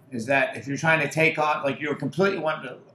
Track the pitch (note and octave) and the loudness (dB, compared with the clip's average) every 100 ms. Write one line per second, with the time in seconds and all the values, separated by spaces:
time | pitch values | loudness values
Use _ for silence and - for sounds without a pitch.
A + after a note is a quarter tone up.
0 | - B2 A2 C#3 - - C3 C#3 D#3+ D#3+ | -10 -6 0 2 2 -2 -6 -2 2 2
1 | C#3+ D#3+ D#3+ D#3 D3+ D3+ C#3+ C3 D3 C#3 | 2 2 2 2 0 0 -2 -2 -4 -4
2 | C#3+ D3+ G3 F#3 D#3 D#3 B2+ - - | -4 0 2 2 -2 -4 -6 -14 -16